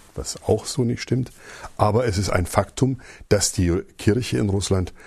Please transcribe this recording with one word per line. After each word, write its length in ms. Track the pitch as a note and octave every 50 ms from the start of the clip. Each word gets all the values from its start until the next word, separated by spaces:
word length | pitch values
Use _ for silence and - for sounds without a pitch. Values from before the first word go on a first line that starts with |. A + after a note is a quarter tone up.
| - - -
was 260 | - - - - - -
auch 220 | - G#2+ G#2 -
so 180 | - - - B2
nicht 180 | A#2 A#2+ - -
stimmt. 300 | - A#2+ C3 - - - - - - - - - - -
Aber 300 | - - G#2 G2+ A#2+ C3
es 120 | A#2 F2 G2+
ist 120 | F2+ -
ein 160 | F#2 F#2 F2
Faktum, 540 | - - G#2 G2 - - - B2+ C3 C3 C3 - - - - - -
dass 240 | G#2 G2 - - -
die 300 | - F2+ E2+ E2+ F#2+ - - - -
Kirche 400 | - G#2+ G#2 B2 B2 - B2 B2+
in 100 | A2+ G2+
Russland 440 | F#2+ G2+ F#2+ - G2 F#2 F2+ - - - -